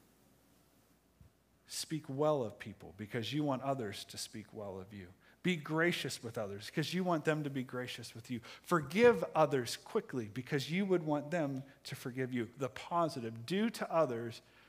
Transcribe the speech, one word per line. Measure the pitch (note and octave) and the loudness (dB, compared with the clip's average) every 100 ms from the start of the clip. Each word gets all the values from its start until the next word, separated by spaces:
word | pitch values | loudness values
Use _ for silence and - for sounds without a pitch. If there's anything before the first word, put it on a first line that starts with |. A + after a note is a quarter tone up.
| _ _ _ _ _ _ _ _ _ _ _ _ - _ _ _ - | _ _ _ _ _ _ _ _ _ _ _ _ -20 _ _ _ -10
Speak | - - D#3 - | -8 -6 -6 -4
well | C3+ D3+ D3+ | 0 4 4
of | A2 - | 0 -6
people | A2 F#2+ E2 - | -12 -12 -14 -10
because | G#2+ B2 A2 | -4 -4 -2
you | C#3+ | 0
want | D3 B2+ | 2 0
others | C3+ C3+ G#2+ G2 - | 0 -2 -2 -6 -10
to | - | -10
speak | - A2 - | -10 -10 -12
well | A2 G2+ F#2+ | -10 -8 -8
of | F#2 | -10
you. | G#2+ F2+ G2 - _ | -12 -14 -18 -20 _
Be | F3 F3 | 0 0
gracious | C#3 D#3+ E3+ E3+ C#3 - | 0 2 2 2 -4 -6
with | A#2 A#2 | -6 -6
others | G#2 G2+ - | -6 -6 -6
'cause | - D3+ | -2 0
you | F3 | 0
want | F3+ E3 | 2 2
them | D3+ D#3 | 2 0
to | D3 | 0
be | C3+ | -4
gracious | B2+ B2+ B2 - A2+ | -4 -4 -6 -8 -10
with | A2+ - | -12 -8
you. | A#2+ - - | -8 -8 -10
Forgive | - F3 C3+ F3 A#3+ G3 F3 | 0 2 2 8 8 8 4
others | D#3+ D3 C3+ A#2 - | 4 4 4 0 -6
quickly | - A3+ - C3 G#2 | -2 -2 -2 -4 -4
because | A2+ B2+ D3 B2+ | -6 -2 -2 0
you | F3 | 0
would | G3+ F3 | 4 4
want | D#3 D3 D3 | 4 0 0
them | E3+ C#3+ C3+ C3+ - | 0 0 -2 -8 -14
to | - C3+ | -12 -8
forgive | C3 B2 C3 | -6 -4 -2
you. | B2+ A2 - | 0 -2 -4
The | B2+ | -6
positive. | - - E3+ E3 C3+ A2+ A2+ A#2 | -6 -2 2 2 0 -6 -6 -2
Do | F#3+ A3+ | 2 2
to | A3 G#3 | 0 0
others, | E3+ D3 A2+ A#2 A#2 - - | 4 4 2 -4 -8 -18 -20